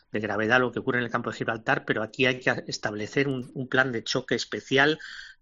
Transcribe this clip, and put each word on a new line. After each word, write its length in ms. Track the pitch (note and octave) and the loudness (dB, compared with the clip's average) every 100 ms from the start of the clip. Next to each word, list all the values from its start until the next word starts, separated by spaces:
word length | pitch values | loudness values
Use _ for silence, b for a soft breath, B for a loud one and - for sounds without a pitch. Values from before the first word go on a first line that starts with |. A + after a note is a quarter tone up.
| b | b
de 100 | G#2+ | -4
gravedad 360 | G#2+ G#2 A2 B2+ | -2 0 4 4
a 40 | |
lo 120 | B2 | 4
que 60 | A2 | 0
ocurre 180 | G2+ B2 | 0 0
en 80 | |
el 60 | A#2 | 0
campo 200 | A#2+ A#2 | -2 -2
de 60 | A2 | -4
Gibraltar, 480 | A#2+ A2+ A#2+ C#3+ | -4 -2 0 0
pero 180 | - A#2 | 0 -2
aquí 220 | A2 - | -2 0
hay 160 | B2+ B2+ | 2 2
que 240 | C3 B2 - | 0 -2 -4
establecer 600 | - A2+ G#2 G#2 - C#3 | -4 -4 -4 -2 0 0
un, 220 | C3 B2 | -2 -6
un 160 | D3 B2+ | -8 -2
plan 240 | C3 C3+ | 2 2
de 100 | A#2 | 0
choque 320 | - C3 - | -2 -2 0
especial 640 | A#2+ - A2 - C3 C#3+ D#3 B B B B | -2 -2 -8 0 4 4 2 B B B B